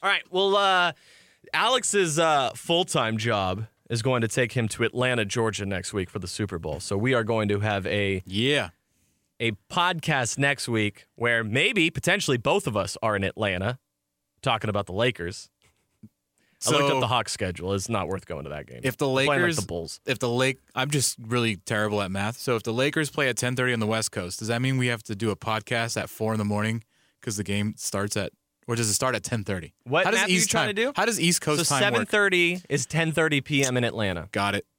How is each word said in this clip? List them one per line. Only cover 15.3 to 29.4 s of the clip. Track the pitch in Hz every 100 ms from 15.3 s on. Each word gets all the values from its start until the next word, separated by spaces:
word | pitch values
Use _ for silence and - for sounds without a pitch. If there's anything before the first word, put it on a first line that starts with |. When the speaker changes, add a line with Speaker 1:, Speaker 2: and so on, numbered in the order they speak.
| 101 - _ _ _ _ _ - _ _ _ _ _ -
Speaker 1:
I |
looked | 151 143
Speaker 2:
So, | 135
Speaker 1:
up |
the | 127
Hawks | 123 110
schedule. | - 98 87 90
It's | 98 95
not | 110 85
worth | 95 -
going | 80 71
to |
that | 73 73
game. | 64
Speaker 2:
if | 120 117
the | 143
Speaker 1:
They're |
playing, | 131 139
like, | 143
Speaker 2:
Lakers, | 175 160
Speaker 1:
the | 98
Bulls. | 87 82 - -
Speaker 2:
if | 123
the | 123
Lake-, | 120 131 131 _
I'm | - 131
just | 147 123 -
really | 113 120 113 98
terrible | - 110 107 104
at | 98
math. | 95 101 123
So | - 117
if |
the | 117
Lakers | 113 139 151 147
play | - 139
at | 120
ten | 123 127
thirty | 127
on | 120
the | 107
West | 110 110
Coast, | - 90 -
does | 110
that | 117
mean | 131 131
we | 123
have | 117
to | - 104
do | 113
a | 98
podcast | - 110 107 120 117 113
at | 117
four | - 110
in | 110
the | 104
morning | 104 107 113 - _ _ _
'cause | - 101
the |
game | 98 101 104 107
starts | - 101 101 104
at, | 95 _ _ _ -
or | 117
does | 113
it | 101
start | 131
at | 117
ten | - 117